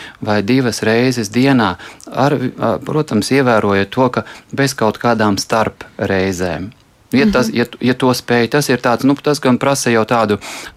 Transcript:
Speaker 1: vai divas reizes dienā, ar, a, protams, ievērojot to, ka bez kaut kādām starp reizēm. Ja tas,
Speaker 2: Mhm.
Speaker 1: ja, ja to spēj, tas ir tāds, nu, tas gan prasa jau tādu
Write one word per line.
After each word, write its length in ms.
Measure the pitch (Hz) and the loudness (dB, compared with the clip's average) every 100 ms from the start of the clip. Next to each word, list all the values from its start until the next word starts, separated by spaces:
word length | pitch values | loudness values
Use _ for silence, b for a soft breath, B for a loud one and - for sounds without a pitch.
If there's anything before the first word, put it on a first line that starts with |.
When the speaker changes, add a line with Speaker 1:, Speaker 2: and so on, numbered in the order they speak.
| B B | B B
Speaker 1:
vai 200 | 107 104 | -2 0
divas 400 | 101 131 123 - | 2 2 0 0
reizes 480 | 107 117 127 123 101 | 0 2 2 0 -2
dienā, 440 | 120 135 131 101 87 B B - | 2 4 4 2 -2 B B -8
ar, 240 | - 139 143 | -2 0 0
a, 380 | 127 - 117 95 | -2 -4 -2 -2
protams, 480 | - - - 107 98 | -2 -4 -2 -2 0
ievērojot 600 | 135 127 110 101 98 98 - | 2 2 2 2 0 0 0
to, 140 | 127 | 0
ka 160 | 117 B B B | -2 B B B
bez 240 | - 139 - | -2 -2 0
kaut 240 | 107 - | -2 0
kādām 380 | 123 110 107 98 | 0 2 2 0
starp 480 | - 113 107 - - - | -2 -2 -2 -6 -14 -6
reizēm. 760 | 101 95 95 87 90 76 98 - _ _ _ | -2 0 -2 -2 -4 -4 -10 -14 _ _ _
Ja 120 | 120 139 | 2 2
tas, 160 | 131 113 | 2 0
Speaker 2:
Mhm. 80 | 113 | 0
Speaker 1:
ja, 100 | 120 - | -4 -2
ja 160 | 123 | -2
to 160 | 127 127 | 2 0
spēj, 380 | - - 120 113 | 0 0 0 2
tas 160 | 147 143 | 0 0
ir 120 | 123 | 0
tāds, 220 | 127 117 131 | 0 2 2
nu, 100 | 143 | 0
tas 240 | 147 147 | 0 0
gan 180 | 131 123 | 0 2
prasa 320 | 139 139 123 | 0 0 2
jau 140 | 117 | 2
tādu 360 | 107 120 107 101 B B B | 2 0 2 -2 B B B